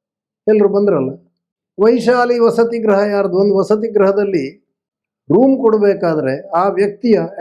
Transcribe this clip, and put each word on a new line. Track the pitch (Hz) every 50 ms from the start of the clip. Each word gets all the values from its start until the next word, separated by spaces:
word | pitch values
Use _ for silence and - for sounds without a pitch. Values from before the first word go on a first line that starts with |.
| _ _ _ _ _ _ _ _ _
ಎಲ್ರು | 214 220 208 202 196
ಬಂದ್ರಲ್ಲ. | 196 202 208 196 175 139 131 135 - - _ _ _ _ _ _ _ _ _ _ _ -
ವೈಶಾಲಿ | 202 233 254 240 - 226 254 240 240 240 240 233
ವಸತಿ | 233 226 226 233 233 233 233 233
ಗೃಹ | 214 214 196 196
ಯಾರ್ದು? | 208 208 202 202 196 190 175
ಒಂದು | 190 196 208 190
ವಸತಿ | 196 185 - 214 214 226
ಗೃಹದಲ್ಲಿ | 220 208 208 196 196 196 208 202 202 185 156 135 135 - _ _ _ _ _ _ _ _ _ _ _ _ _ _ -
ರೂಮ್ | 170 214 262 269 269
ಕೊಡ್ಬೇಕಾದ್ರೆ | 240 233 226 214 214 202 202 190 - 185 165 156 156 135 131 135 147 -
ಆ | - 160 170 185 202
ವ್ಯಕ್ತಿಯ | 180 180 202 202 202 - - 233 208 170 165 170 - -